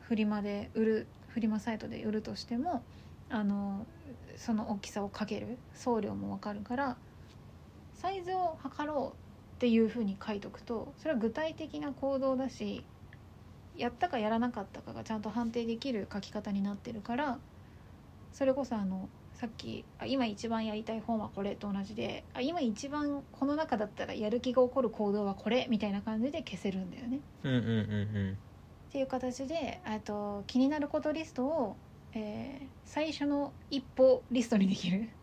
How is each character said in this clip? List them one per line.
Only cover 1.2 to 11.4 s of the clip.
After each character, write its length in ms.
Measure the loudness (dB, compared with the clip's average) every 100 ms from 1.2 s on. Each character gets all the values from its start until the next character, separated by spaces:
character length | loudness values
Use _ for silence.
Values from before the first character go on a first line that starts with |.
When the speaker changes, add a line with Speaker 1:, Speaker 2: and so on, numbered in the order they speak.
| -6
Speaker 1:
フ 100 | 0
リ 80 | 2
マ 120 | 2
サ 140 | 0
イ 40 | -2
ト 100 | -4
で 160 | -4
売 100 | -2
る 80 | -2
と 140 | -2 -8
し 80 |
て 140 | -4 -2
も、 260 | 0 0 -4 -16 -16 -18 -4
あ 140 | 0
の、 420 | 2 2 0 -4 -6 -12 -14 -14 -14 -10
そ 180 | 0
の 160 | 0 2
大 60 | -4
き 120 | -2
さ 120 | -2
を 60 | -2
か 160 | -2 -2
け 140 | -2
る 180 | -4 -8 -10
送 280 | -4 2 2
料 120 | 2 -2
も 160 | -4
わ 60 | -4
か 160 | -4
る 60 | -6
か 160 | -4 0
ら、 220 | 0 -2 -10 -18 -18 -18 -18 -18 -18 -18 -18
サ 180 | -6 -4
イ 100 | -2
ズ 100 | -2
を 240 | 2 2 0
測 260 | -8 -4 0
ろ 260 | 0 -2 -6
う 400 | -16 -18 -18 2
っ 40 |
て 80 | 6
い 100 | 8
う 80 | 6
ふ 140 | 4
う 20 |
に 140 | -2 -2
書 100 | -4
い 60 | -4
と 80 | -4
く 120 | -12
と、 320 | -4 -4 -4 -6
そ 100 | 0
れ 60 |
は 60 | 2
具 120 | 2
体 220 | 2